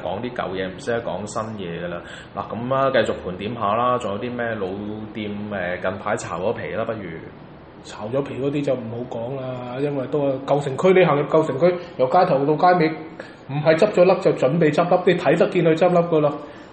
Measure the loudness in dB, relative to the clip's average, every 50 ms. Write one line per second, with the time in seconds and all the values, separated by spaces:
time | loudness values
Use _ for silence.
0 | -4 -4 -6 -6 -6 -6 -6 -6 -6 -4 -4 -4 -6 -6 -8 -8 -4 -4 -2 -2
1 | -2 -4 -6 -6 -6 -6 -6 -6 -6 -6 -8 -8 -8 -8 -8 -6 -6 -8 -8 -8
2 | -10 -12 -16 -16 -16 -12 -10 -10 -8 -8 -8 -6 -4 -2 0 0 2 2 2 2
3 | 2 2 0 -4 -6 -8 -8 -6 -6 -8 -6 -4 -2 0 0 2 2 2 0 0
4 | -2 -4 -6 -4 -6 -6 -6 -4 -4 -4 -4 -4 -4 -6 -6 -6 -8 -8 -8 -8
5 | -10 -10 -8 -8 -8 -6 -6 -8 -8 -6 -6 -4 -4 -4 -4 -4 -4 -4 -4 -4
6 | -4 -4 -4 -4 -4 -6 -6 -4 -2 -2 -2 -4 -4 -6 -4 -4 -4 -4 -6 -8
7 | -8 -10 -10 -12 -12 -14 -16 -18 -20 -20 -20 -20 -20 -20 -20 -20 -18 -16 -14 -12
8 | -8 -4 -4 -4 -4 -4 -6 -6 -4 -2 -2 -2 0 -2 -2 -2 -4 -6 -8 -8
9 | -8 -8 -8 -8 -6 -6 -6 -8 -8 -8 -8 -8 -8 -8 -6 -4 -4 -4 -2 -4
10 | -4 -2 -2 0 0 0 -2 -2 -2 0 0 0 0 -2 -2 2 4 6 6 8
11 | 6 6 4 2 2 2 4 2 4 2 0 2 2 2 2 2 -4 -6 -2 0
12 | 0 4 4 4 4 4 4 2 2 2 2 4 6 6 6 6 4 2 0 -4
13 | -10 -14 -14 -16 -16 -16 -18 -18 -12 -8 -4 0 4 4 4 6 4 4 6 6
14 | 6 6 6 4 4 2 2 2 2 2 2 4 2 4 4 2 2 2 2 2
15 | 4 4 2 4 4 2 4 4 4 2 2 2 4 4 4 4 4 4 4 4
16 | 2 4 4 2 2 2 0 -2 -10 -14 -16 -18 -12 -2